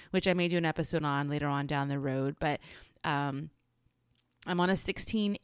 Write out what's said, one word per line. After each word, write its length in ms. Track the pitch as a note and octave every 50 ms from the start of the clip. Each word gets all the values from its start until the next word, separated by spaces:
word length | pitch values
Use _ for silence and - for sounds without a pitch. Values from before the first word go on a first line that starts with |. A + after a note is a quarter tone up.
| - - -
which 160 | F#3 F3 F#3
I 60 | F3+
may 120 | F3+ F3
do 120 | F3 F3 F3
an 60 | E3+
episode 380 | D#3+ D#3 - D#3+ - - E3 D3+
on 260 | D3 C#3 C#3 C#3+ C#3+
later 200 | D3 D3 D3 D3
on 180 | C#3+ C#3+ C#3+
down 220 | C#3 D3 C#3 C#3 C#3+
the 100 | C#3 C#3
road. 380 | C#3 C#3+ C3 C3+ C3+ C#3 D3+ -
But, 220 | - D#3 D3 - - - - - - - _ _ -
um, 480 | E3 D3+ C#3+ C#3+ C#3+ C3+ C3+ D#3 D#3 - _ _ _ _ _ _ _ _ _ _ _ _ _ _ _ _ - -
I'm 160 | - F#3 F3
on 100 | F3 F3+
a 60 | F#3+
sixteen 600 | F#3 - - G3 - - - - A3 G#3 G#3 G3+ -